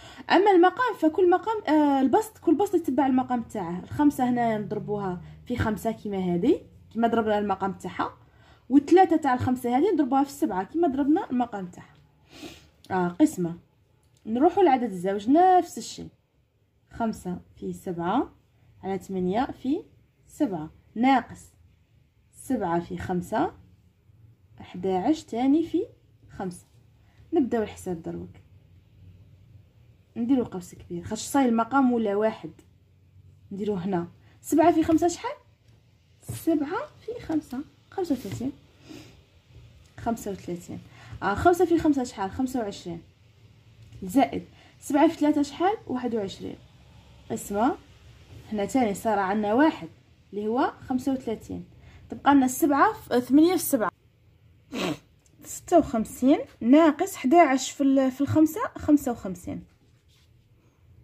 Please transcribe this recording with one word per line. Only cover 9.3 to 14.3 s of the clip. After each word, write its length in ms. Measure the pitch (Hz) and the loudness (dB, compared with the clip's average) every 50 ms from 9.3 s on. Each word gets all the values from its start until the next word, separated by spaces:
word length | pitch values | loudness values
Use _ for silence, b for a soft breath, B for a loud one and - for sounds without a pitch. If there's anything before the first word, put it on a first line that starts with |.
| 247 | -2
الخمسة 440 | 247 - 262 254 247 - 240 247 254 | 0 0 -2 -2 -2 -2 -2 0 2
هذه 160 | 311 415 392 | 2 2 2
نضربوها 300 | 294 302 247 277 269 285 | 0 0 0 2 0 0
في 60 | 277 | -2
السبعة 340 | - - - 226 202 180 196 | -2 -6 -4 -4 -2 -4 -6
كيما 240 | - - 320 339 339 | -4 -2 0 0 0
ضربنا 420 | 254 262 294 262 302 370 440 - | 0 0 0 2 2 0 0 -2
المقام 360 | - 247 247 240 - 202 185 175 | -2 -2 -2 -4 -4 -10 -10 -12
تاعها. 280 | 175 - - - _ _ _ _ _ _ B B B B B B B B B B B B _ - | -14 -18 -20 -20 _ _ _ _ _ _ B B B B B B B B B B B B _ -6
آه، 160 | 196 185 180 175 | -2 -2 -2 -2
قسمة. 500 | 175 - 311 294 - - 175 165 175 - _ _ _ _ _ _ _ _ _ _ _ _ _ | -2 -2 -4 -4 -2 -2 -6 -6 -6 -10 _ _ _ _ _ _ _ _ _ _ _ _ _
نروحوا 380 | 220 | -6